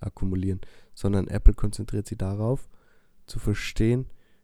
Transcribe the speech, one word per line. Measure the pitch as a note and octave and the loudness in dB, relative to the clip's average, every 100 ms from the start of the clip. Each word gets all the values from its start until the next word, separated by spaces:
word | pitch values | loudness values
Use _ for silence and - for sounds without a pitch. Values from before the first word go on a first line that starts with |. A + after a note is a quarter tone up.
akkumulieren?", | - - G2 F#2 F#2+ F#2+ - - - | -12 -4 -2 0 -2 -4 -8 -16 -20
sondern | - G2+ G2 - | -4 0 0 0
Apple | G2 - | 4 6
konzentriert | G#2 G#2 - G2+ G#2 G2+ | 6 4 -2 -4 -6 -6
sich | G#2+ | -4
darauf, | F#2+ G2+ A2 C3+ - - _ _ _ - - | -4 -2 -2 -2 -4 -18 _ _ _ -20 -10
zu | - | -4
verstehen, | - G#2 - - A2+ B2 - - - _ | -2 -2 -2 0 2 2 -2 -12 -20 _